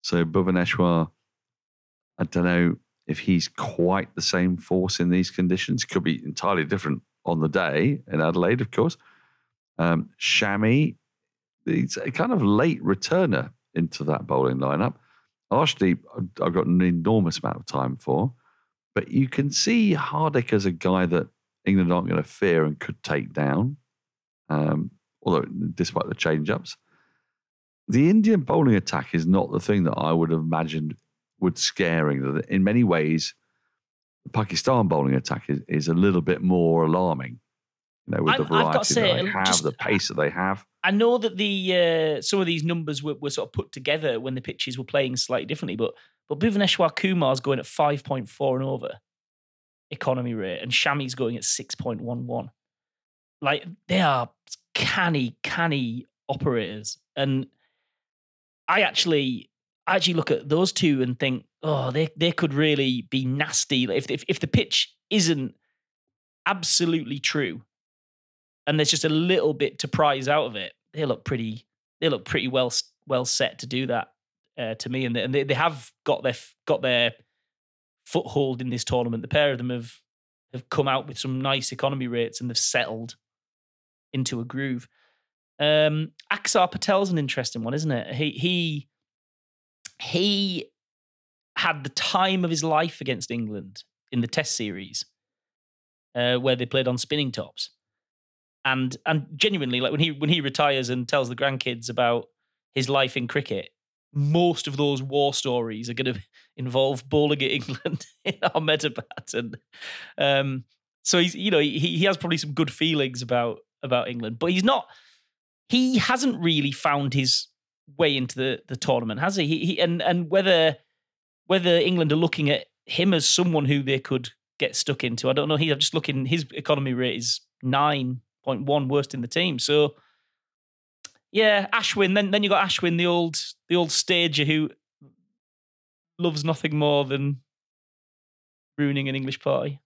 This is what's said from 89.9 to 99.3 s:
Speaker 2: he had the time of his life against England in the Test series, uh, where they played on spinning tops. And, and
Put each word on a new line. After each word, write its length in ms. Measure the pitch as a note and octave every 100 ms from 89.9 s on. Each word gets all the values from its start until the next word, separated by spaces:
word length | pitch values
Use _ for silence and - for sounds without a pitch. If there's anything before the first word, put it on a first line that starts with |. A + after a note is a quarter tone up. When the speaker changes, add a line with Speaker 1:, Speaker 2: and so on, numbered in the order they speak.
| _
Speaker 2:
he 720 | - E3+ G3+ G3+ G3 F3 - _ _ _ _ _ _ _ _ -
had 280 | F3 D#3
the 60 | C3+
time 540 | - - F#3+ F#3+ F#3+
of 60 | F3
his 120 | D#3+
life 380 | D#3+ D3+ E3 -
against 300 | C3+ A#2+ -
England 540 | A#2+ A2 G#2 G2 G2+ - _ _
in 80 | B2
the 60 | A#2
Test 300 | - D3+ -
series, 480 | A2 F#2 F#2+ - - _ _ _ _ _ _ _ _ _ _
uh, 220 | B2 A#2+ B2
where 200 | C3 B2+
they 100 | B2
played 220 | C3+ B2+
on 100 | B2
spinning 340 | - D3 C#3
tops. 380 | A2 E2 - - _ _ _ _ _ _ _ _ _
And, 320 | C3+ C3 B2+ C3 -
and 200 | D#3 C3+